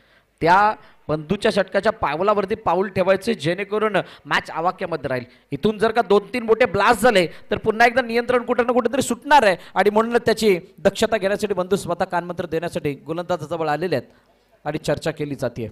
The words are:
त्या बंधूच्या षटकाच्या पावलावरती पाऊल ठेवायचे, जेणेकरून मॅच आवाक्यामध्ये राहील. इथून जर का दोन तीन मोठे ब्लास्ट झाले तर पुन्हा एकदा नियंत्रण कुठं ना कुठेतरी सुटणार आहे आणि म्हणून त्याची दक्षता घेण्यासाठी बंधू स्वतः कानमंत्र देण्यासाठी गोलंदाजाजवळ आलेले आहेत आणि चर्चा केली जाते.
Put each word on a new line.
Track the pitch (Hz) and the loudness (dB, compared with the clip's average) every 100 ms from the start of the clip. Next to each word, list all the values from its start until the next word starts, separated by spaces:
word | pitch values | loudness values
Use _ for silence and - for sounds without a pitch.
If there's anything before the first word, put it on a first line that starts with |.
| _ _ _ _ | _ _ _ _
त्या | 156 185 208 214 - _ - | 4 4 4 0 -12 _ -8
बंधूच्या | 156 151 202 220 | -8 -4 -2 0
षटकाच्या | 202 190 202 208 | 0 0 0 0
पावलावरती | 208 156 151 202 208 190 208 | -2 -4 -2 0 0 -2 -4
पाऊल | - 175 202 | 0 0 0
ठेवायचे, | 190 180 190 208 | 0 2 2 0
जेणेकरून | 202 143 175 202 208 214 190 - - 147 | -2 -2 -4 -4 -2 0 -2 -4 -12 -4
मॅच | 165 - | -4 -4
आवाक्यामध्ये | 151 170 180 180 160 135 | -4 -4 -4 -8 -6 -4
राहील. | 127 120 _ _ | -6 -8 _ _
इथून | 139 208 214 | -2 -2 0
जर | 220 | 0
का | 220 | 2
दोन | 185 202 202 | 4 2 2
तीन | 247 | -6
मोठे | 226 220 247 | 0 2 2
ब्लास्ट | 196 202 220 | 2 2 4
झाले | 247 196 165 | 4 4 0
तर | - - 202 | -4 -8 -4
पुन्हा | 226 214 240 | -2 2 2
एकदा | 240 | 2
नियंत्रण | 233 233 240 247 | -2 -4 0 -2
कुठं | 240 247 240 | 0 -2 2
ना | |
कुठेतरी | 247 233 262 | 0 0 -2
सुटणार | 240 - - 294 | -2 -4 4 6
आहे | 208 170 - 180 | 6 0 -4 0
आणि | 202 | 2
म्हणून | 208 226 233 | 2 2 0
त्याची | 233 220 220 175 - - | 0 2 2 2 -2 -2
दक्षता | 175 196 220 220 | -2 0 0 0
घेण्यासाठी | 190 202 208 | -2 -2 -2
बंधू | 185 180 196 | -4 -2 -2
स्वतः | 160 170 185 | -2 -4 -2
कानमंत्र | 175 175 175 175 | -4 -6 -8 -6
देण्यासाठी | 160 170 175 151 | -6 -6 -6 -6
गोलंदाजाजवळ | 131 139 165 175 175 147 170 156 | -8 -8 -8 -4 -6 -4 -4 -2
आलेले | 147 185 139 | -2 -2 -4
आहेत | - _ _ _ _ _ 151 | -4 _ _ _ _ _ -8
आणि | 151 | -6
चर्चा | 156 143 165 | -4 -4 -4
केली | 151 147 139 | -6 -8 -6
जाते. | 123 120 110 | -6 -6 -12